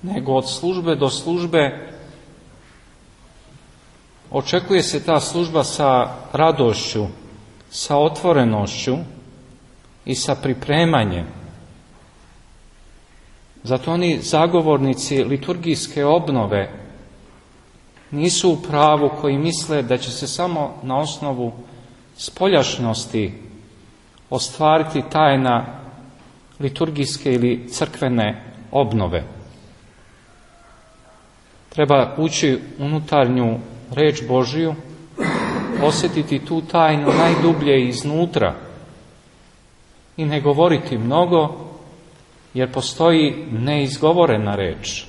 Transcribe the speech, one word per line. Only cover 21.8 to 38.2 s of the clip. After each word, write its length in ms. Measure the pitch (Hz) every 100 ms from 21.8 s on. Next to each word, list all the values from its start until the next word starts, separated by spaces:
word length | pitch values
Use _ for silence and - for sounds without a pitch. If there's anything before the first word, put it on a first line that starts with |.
| - - - -
spoljašnosti 1300 | - - 190 175 - - 120 110 - 113 98 - - - - - - _ _ _ _
ostvariti 760 | 131 - - 156 156 156 151 123
tajna 540 | 156 156 139 131 120 - - - - - - - - _ -
liturgijske 720 | 139 135 165 147 135 - 139
ili 340 | 123 123 120 -
crkvene 720 | - 151 - 135 123 107 107 - - -
obnove. 520 | 135 131 110 92 82 - - - - - - - _ - - _ - - _ - - _ _ - - _ _ _ - _
Treba 460 | - 147 139 120 -
ući 420 | 156 156 156 127 - -
u 60 | 143
unutarnju 720 | 156 151 151 127 127 117 117 - - -
reč 320 | 123 151 147 120
Božiju, 480 | 127 123 147 165 156 - - - - - - - - - -
osjetiti 640 | 143 151 175 156 151 139 -
tu 160 | 165
tajnu 460 | 160 170 160 151 143 143
najdublje 680 | 165 165 165 156 147 135 123
iznutra 680 | 120 143 156